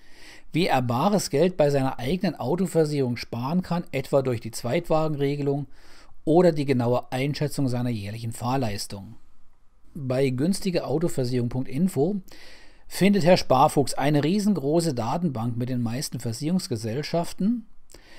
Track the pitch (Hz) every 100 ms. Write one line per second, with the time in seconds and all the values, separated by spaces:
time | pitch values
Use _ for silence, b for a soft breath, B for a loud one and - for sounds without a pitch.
0 | B B B B B 113 113 131 123 120
1 | 180 202 - 139 180 185 147 143 131 127
2 | 120 180 190 - 120 175 180 165 151 147
3 | 127 117 - 117 127 175 - 170 - 135
4 | - 143 131 117 - - 117 156 170 160
5 | 156 147 139 143 143 143 143 b b b
6 | b - - 160 180 151 139 123 120 123
7 | - 127 139 131 147 - 135 120 123 113
8 | 101 113 117 107 123 135 190 - - 101
9 | 98 117 - - - - - - - -
10 | 131 127 139 127 156 196 196 170 131 147
11 | 165 - 123 127 120 127 135 131 185 135
12 | 156 208 B B B B B B - -
13 | 127 202 156 185 - 131 151 - 131 -
14 | 139 147 147 208 196 180 139 170 165 123
15 | 110 170 175 117 120 117 123 123 117 120
16 | 151 131 120 110 147 185 - 113 110 123
17 | 143 170 170 - 185 240 - - - B
18 | B